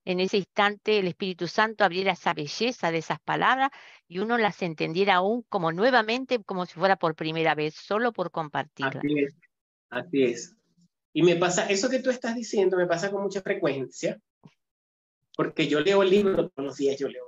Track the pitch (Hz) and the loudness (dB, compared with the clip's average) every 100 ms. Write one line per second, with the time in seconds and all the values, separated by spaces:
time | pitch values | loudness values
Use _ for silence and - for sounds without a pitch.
0 | - 180 185 208 180 - 202 208 - 214 | -6 -2 0 0 -2 0 0 0 0 0
1 | 185 - 196 175 175 - 220 214 196 175 | 0 -2 -6 -4 -4 0 -2 2 0 2
2 | 196 175 185 160 147 - 233 240 170 165 | -2 -2 -2 -2 -6 -4 -4 -2 -2 -2
3 | 156 151 - 156 190 262 269 - - - | -4 -6 -4 0 2 2 0 -4 -20 -20
4 | _ 170 214 240 208 - 180 156 160 165 | _ -6 -2 2 0 0 -6 -2 -4 0
5 | 202 185 190 240 - 202 165 165 240 247 | 2 4 2 -2 -4 -2 -2 2 4 4
6 | 214 247 262 247 - 190 180 165 190 190 | 2 -2 -2 -4 -4 -6 -6 0 2 2
7 | 165 156 160 160 160 151 151 - - 202 | 0 -2 -4 0 0 0 -2 -6 -4 -2
8 | 240 220 170 - 151 147 139 - 135 135 | 0 -2 -6 -6 -4 -6 -6 -6 -6 -2
9 | 143 147 143 - _ _ _ _ _ 123 | -2 0 -2 -6 _ _ _ _ _ -10
10 | - 139 123 117 - _ _ _ _ _ | -4 0 2 0 -10 _ _ _ _ _
11 | _ 156 175 170 175 170 202 196 254 254 | _ 2 4 4 2 0 0 0 0 0
12 | 262 240 226 240 226 226 185 180 175 165 | -2 -4 -4 -6 -4 0 2 2 0 0
13 | 202 196 196 190 - 196 160 139 127 - | -2 -4 -4 -4 -4 -2 -2 -2 -6 -6
14 | 180 220 _ _ - _ _ _ _ _ | -6 -6 _ _ -20 _ _ _ _ _
15 | _ _ _ - - - 147 147 165 196 | _ _ _ -4 -4 -2 0 2 4 4
16 | 196 196 196 - 175 - 139 127 139 139 | 6 4 4 0 -2 -6 -10 -2 -2 0
17 | 131 123 | -4 -8